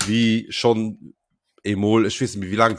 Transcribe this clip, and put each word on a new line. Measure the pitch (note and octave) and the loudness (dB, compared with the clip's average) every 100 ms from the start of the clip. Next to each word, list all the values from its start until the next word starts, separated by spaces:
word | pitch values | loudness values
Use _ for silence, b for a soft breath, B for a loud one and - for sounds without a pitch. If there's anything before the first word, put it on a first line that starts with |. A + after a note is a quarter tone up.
| G2 | -2
wie | A2+ A2+ A2+ - | 0 2 0 -4
schon | - B2 A2 A2 G2+ - - _ _ _ _ - | 0 0 2 -2 -8 -18 -20 _ _ _ _ -4
einmal, | G2 G#2 A2+ G#2 | 0 2 2 2
ich | - | -2
weiß | A#2+ G2+ | -6 -6
nicht, | F#2 | -4
wie | G#2+ | 2
lange | A2+ | 2